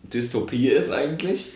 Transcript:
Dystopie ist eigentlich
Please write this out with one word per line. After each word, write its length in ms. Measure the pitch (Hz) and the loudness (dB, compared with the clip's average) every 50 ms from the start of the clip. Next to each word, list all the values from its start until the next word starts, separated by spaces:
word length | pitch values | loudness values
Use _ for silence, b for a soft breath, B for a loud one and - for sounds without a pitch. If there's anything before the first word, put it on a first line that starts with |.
Dystopie 680 | - - - 120 120 120 - 113 - - 131 120 127 131 | -14 -8 -4 -4 -4 -2 -2 -2 -2 -2 0 2 4 4
ist 220 | 123 147 - - | 4 4 4 2
eigentlich 540 | - - 143 147 160 160 - 180 190 196 - - B | 0 -2 -2 -2 -2 -2 -2 -2 -2 -2 -4 -10 B